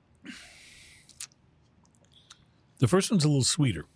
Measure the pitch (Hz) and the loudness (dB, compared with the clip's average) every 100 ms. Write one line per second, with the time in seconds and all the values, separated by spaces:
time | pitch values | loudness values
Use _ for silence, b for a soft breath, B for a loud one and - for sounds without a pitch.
0 | _ _ - B B B B B B B | _ _ -20 B B B B B B B
1 | B - - _ _ _ _ _ _ _ | B -20 -20 _ _ _ _ _ _ _
2 | _ _ - - _ _ _ - 120 185 | _ _ -20 -20 _ _ _ -2 0 2
3 | - 196 151 143 117 - 139 82 - | 2 0 2 2 0 0 0 -2 -8